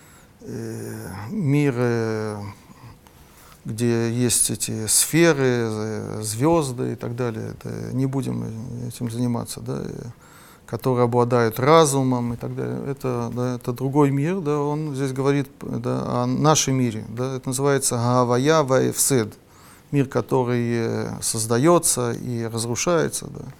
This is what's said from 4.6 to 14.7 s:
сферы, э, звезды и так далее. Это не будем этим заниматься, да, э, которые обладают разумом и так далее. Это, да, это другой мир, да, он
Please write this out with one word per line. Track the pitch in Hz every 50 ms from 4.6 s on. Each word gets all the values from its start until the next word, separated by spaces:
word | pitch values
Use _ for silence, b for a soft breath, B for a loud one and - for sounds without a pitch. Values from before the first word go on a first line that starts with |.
| - - 113 110 110
сферы, | 104 - - - - - 160 170 170 156 139 135 127 123 120 117 113
э, | 107 107 107 110 110 104 104 104 104 107 107
звезды | 107 104 113 135 160 170 170 147 135 123 123 127 123
и | 117
так | - - 120 120
далее. | 120 127 120 110 110 107 110
Это | 104 - - 123 113 110 110 113 117
не | 123 131
будем | 135 131 139 123 123 120 117 117 117 113 113 113 131 120 120 123
этим | 123 117 - 127 117
заниматься, | 113 120 123 120 120 117 113 - - -
да, | 117 123 135 139 -
э, | - - - - 123 117 B B B B B B B B B -
которые | - - 110 - 139 127 123 123
обладают | 120 117 123 120 120 127 123 117 113 110
разумом | - 123 139 160 165 160 143 135 139 135 131 127 123 120 120 117
и |
так | 117 - 127 127
далее. | 127 127 123 123 127 117
Это, | 135 139 139 - 131 123 120 117 117 117
да, | 120 123 127 123
это | 117 - -
другой | 120 120 131 135 135 147 147 139
мир, | 135 139 139 165 185 196
да, | 170 147 147 147
он | 147 147